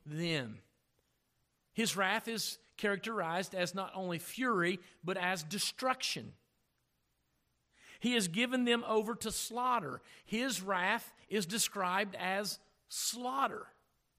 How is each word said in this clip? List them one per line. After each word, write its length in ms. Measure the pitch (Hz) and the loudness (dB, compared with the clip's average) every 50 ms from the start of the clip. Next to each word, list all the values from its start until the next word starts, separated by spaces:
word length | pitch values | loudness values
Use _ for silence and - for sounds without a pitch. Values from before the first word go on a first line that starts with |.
| _ | _
them. 540 | 151 151 156 170 170 160 147 127 113 110 - - _ _ _ _ _ _ _ _ _ _ _ _ _ _ _ _ _ _ _ _ _ _ | -8 -6 -2 0 0 0 0 0 -2 -6 -12 -16 _ _ _ _ _ _ _ _ _ _ _ _ _ _ _ _ _ _ _ _ _ _
His 240 | - 233 190 143 190 | 0 0 0 2 2
wrath 320 | 196 185 208 226 - 226 | 2 2 2 2 0 -2
is 300 | 226 214 - - - - - _ _ - | -4 -4 -4 -4 -6 -8 -14 _ _ -2
characterized 760 | - 208 202 185 - 226 233 214 175 160 165 180 196 185 - | 0 0 0 0 -2 -4 -2 -2 -2 0 0 -2 -2 -2 -2
as 220 | 185 175 170 175 | -2 -2 0 0
not 160 | 190 190 - - | -4 -4 -4 -6
only 260 | 190 185 180 175 160 | -6 -4 -4 -4 -4
fury, 600 | - - - - 262 254 233 185 170 175 196 180 - - - _ - | -6 -8 -4 0 2 2 4 4 4 2 0 -2 -6 -14 -20 _ -6
but 140 | 165 190 185 | -4 -2 0
as 260 | 175 180 190 180 156 | 0 0 0 0 -4
destruction. 880 | 156 170 202 - - - - 262 262 254 254 - - - 151 113 113 - - _ _ _ _ _ _ _ _ _ _ _ _ _ _ _ _ _ _ _ _ _ _ _ _ _ _ _ _ - - - - | -4 -4 -2 -2 -2 -2 0 0 0 0 0 0 -2 -2 -4 -6 -10 -14 -18 _ _ _ _ _ _ _ _ _ _ _ _ _ _ _ _ _ _ _ _ _ _ _ _ _ _ _ _ -20 -20 -10 -2
He 140 | - 233 247 | 0 2 4
has 160 | 233 196 175 | 4 4 2
given 340 | 160 208 240 247 254 254 247 | 2 2 2 2 2 2 4
them 220 | 240 240 233 - - | 4 4 2 2 2
over 280 | 220 220 220 208 233 | 2 2 4 2 -2
to 180 | - - 220 196 | -4 -4 -4 -4
slaughter. 680 | - - - 220 240 247 254 247 233 175 139 127 123 - - - - - | -4 -4 -4 -4 -2 0 2 2 2 0 -2 -6 -8 -12 -16 -20 -20 -8
His 380 | - 208 226 247 269 233 180 | -2 0 0 2 0 0 -2
wrath 520 | 185 196 196 180 180 190 220 233 - - - - - - | 0 0 2 2 4 2 2 0 -2 -6 -14 -20 -8 -2
is 180 | - 220 190 | 0 0 0
described 720 | 160 202 226 - - - 202 190 180 180 196 214 202 185 | 0 0 0 0 0 0 0 0 2 2 2 0 0 -2
as 440 | - 175 185 190 196 214 190 - - - _ _ _ _ _ | -2 -2 0 0 0 0 -2 -6 -8 -12 _ _ _ _ _
slaughter. 800 | - - - - 214 240 247 247 262 277 269 226 - - - - - _ _ _ _ _ _ _ _ | -6 -4 -2 -2 -2 -2 -4 -2 0 2 2 2 0 -4 -8 -14 -18 _ _ _ _ _ _ _ _